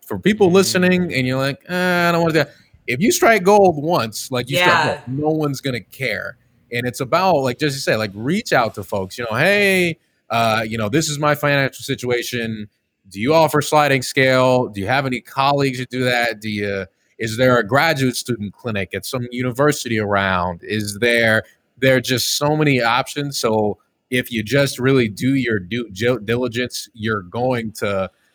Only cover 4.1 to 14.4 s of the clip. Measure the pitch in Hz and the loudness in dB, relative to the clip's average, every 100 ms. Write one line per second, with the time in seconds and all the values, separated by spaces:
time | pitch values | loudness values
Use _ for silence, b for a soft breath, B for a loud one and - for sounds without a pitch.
4.1 | - - 123 127 175 180 170 151 - 120 | -6 -6 -4 -2 0 2 2 0 -4 -8
5.1 | 139 151 156 147 131 139 120 - - 127 | -4 -2 0 -2 -4 -6 -6 -10 -8 -6
6.1 | 95 92 - _ _ _ 120 123 - 120 | -4 -8 -14 _ _ _ -4 -4 -6 -2
7.1 | 165 190 151 131 127 151 135 180 110 107 | 2 4 4 0 -2 -2 -2 -2 0 -2
8.1 | 101 127 202 - 143 110 - 98 101 95 | -4 -4 -4 0 2 2 -4 -6 -6 -6
9.1 | - 117 113 180 202 196 185 175 156 _ | -8 -4 0 2 4 2 2 0 -4 _
10.1 | _ - 117 113 110 113 113 104 151 151 | _ -4 0 2 0 -2 -4 -2 0 -2
11.1 | 143 147 147 147 143 131 - - 127 123 | 0 0 2 2 0 0 -4 -8 -6 -2
12.1 | 120 120 120 113 110 104 _ _ _ 95 | -2 -2 -4 -4 -6 -10 _ _ _ _
13.1 | 92 123 160 151 147 143 151 143 135 - | -4 2 4 4 2 2 2 4 2 0
14.1 | 139 131 131 | 2 4 4